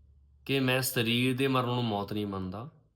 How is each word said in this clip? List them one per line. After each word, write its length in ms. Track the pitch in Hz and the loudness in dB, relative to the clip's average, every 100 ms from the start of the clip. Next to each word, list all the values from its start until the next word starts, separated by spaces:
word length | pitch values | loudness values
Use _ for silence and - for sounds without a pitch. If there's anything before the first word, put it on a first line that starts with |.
| - - _ - - | -20 -20 _ -14 -2
ਕਿ 140 | 139 | 0
"ਮੈਂ 220 | 127 127 | 2 2
ਸਰੀਰ 540 | 131 127 113 120 127 127 | 0 0 2 2 2 2
ਦੇ 120 | 135 | 2
ਮਰਨ 180 | 131 120 | 2 2
ਨੂੰ 180 | 123 | 0
ਮੌਤ 280 | 117 101 98 | 0 -2 -2
ਨਹੀਂ 140 | 104 101 | -4 -4
ਮੰਨਦਾ 440 | 98 92 101 143 - _ | -4 -6 -8 -12 -18 _